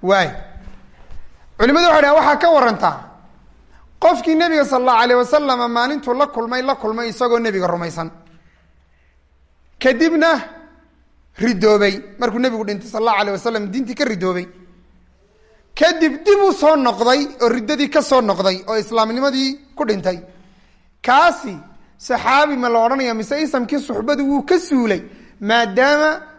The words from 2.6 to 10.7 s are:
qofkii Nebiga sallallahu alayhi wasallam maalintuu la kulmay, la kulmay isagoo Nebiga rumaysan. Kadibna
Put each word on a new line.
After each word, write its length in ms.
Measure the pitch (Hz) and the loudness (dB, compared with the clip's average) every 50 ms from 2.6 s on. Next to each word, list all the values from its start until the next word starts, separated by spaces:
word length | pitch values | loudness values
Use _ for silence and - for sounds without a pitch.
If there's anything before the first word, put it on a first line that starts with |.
| 262 240 220 165 - 175 147 131 - - - - - - - - - - - _ _ - - - - - - - | 4 2 0 0 -2 -2 -2 -2 -12 -18 -20 -20 -20 -20 -20 -20 -20 -20 -20 _ _ -20 -20 -20 -20 -20 -14 2
qofkii 340 | - 320 349 - - 330 320 | 2 2 2 2 0 0 0
Nebiga 280 | 311 339 349 320 302 285 | 2 2 2 2 0 0
sallallahu 380 | 285 269 254 247 254 247 226 233 | 0 0 0 2 2 2 4 4
alayhi 160 | 247 247 247 | 4 2 2
wasallam 500 | 247 247 294 302 294 277 254 247 240 240 233 | 2 2 0 0 2 2 -2 -2 -2 -2 -2
maalintuu 420 | 233 240 254 294 294 - 254 240 | -2 -2 -2 -2 -6 -4 -4 0
la 120 | 254 285 277 | 0 0 -2
kulmay, 340 | - 240 233 233 247 254 254 | -2 -8 -6 -4 -4 -4 -2
la 120 | 262 269 | -2 -4
kulmay 320 | 262 - 214 220 226 240 233 | -4 -4 -6 -4 -4 -6 -8
isagoo 300 | 208 - 254 240 233 233 | -4 -2 0 0 0 0
Nebiga 280 | 233 226 202 190 180 | 0 -2 -2 -2 -2
rumaysan. 440 | 175 175 175 175 170 147 165 165 160 - - - _ - - _ - _ _ _ _ _ _ _ _ _ _ _ _ _ _ _ _ _ _ _ _ _ _ _ _ _ _ | -2 -2 -4 -4 -8 -8 -8 -10 -10 -10 -18 -20 _ -20 -20 _ -20 _ _ _ _ _ _ _ _ _ _ _ _ _ _ _ _ _ _ _ _ _ _ _ _ _ _
Kadibna 500 | - 254 262 226 320 330 330 320 302 330 320 262 - - - - - - | 0 0 2 2 2 2 2 2 2 2 2 0 -2 -10 -18 -20 -20 -20